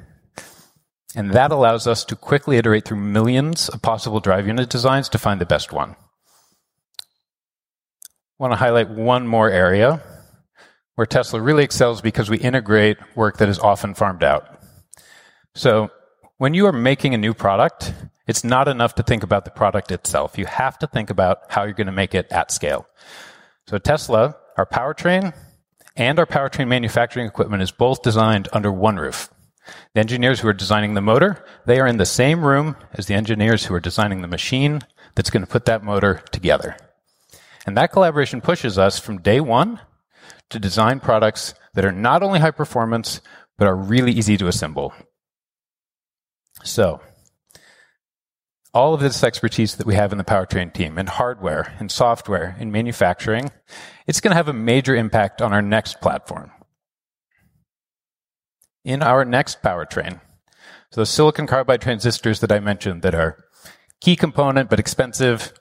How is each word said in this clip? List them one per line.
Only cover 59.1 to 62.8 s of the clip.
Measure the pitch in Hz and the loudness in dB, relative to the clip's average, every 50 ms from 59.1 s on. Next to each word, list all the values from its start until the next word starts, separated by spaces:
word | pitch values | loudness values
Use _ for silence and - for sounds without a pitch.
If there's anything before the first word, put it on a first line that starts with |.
| 127 135 135 | 2 2 2
next | 123 123 131 147 - - - | 2 0 0 0 -2 -6 -4
powertrain, | - 107 90 87 78 - - 87 80 82 90 - _ _ _ _ _ _ _ _ - - - - _ _ | -4 -4 -2 -4 -6 -6 -6 -6 -6 -6 -10 -14 _ _ _ _ _ _ _ _ -20 -20 -20 -20 _ _
so | - 117 | -4 -2
those | 110 - | -2 0
silicon | - - 151 151 151 - 151 | 2 4 4 4 4 0 -2
carbide | 139 127 135 131 127 127 117 | 0 0 0 2 2 0 0
transistors | - 131 120 104 - 120 107 - - 117 107 - | 0 -2 -4 -2 -2 -2 -2 0 -2 -2 -2 0
that | - 101 | 0 0
I | 104 104 | 0 0
mentioned | 101 104 101 98 | 0 -2 -4 -4